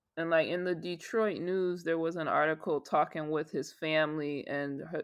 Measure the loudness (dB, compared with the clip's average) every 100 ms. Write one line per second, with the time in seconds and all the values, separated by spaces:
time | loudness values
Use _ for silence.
0 | _ -6 2 4 4 0 0 -2 -4 -8
1 | -2 0 2 0 -2 0 0 0 0 0
2 | 0 -2 0 4 4 2 0 -2 2 2
3 | 2 0 -2 -2 -2 -4 -6 -6 0 2
4 | 2 0 -4 -4 -4 -4 -4 -6 -6 -6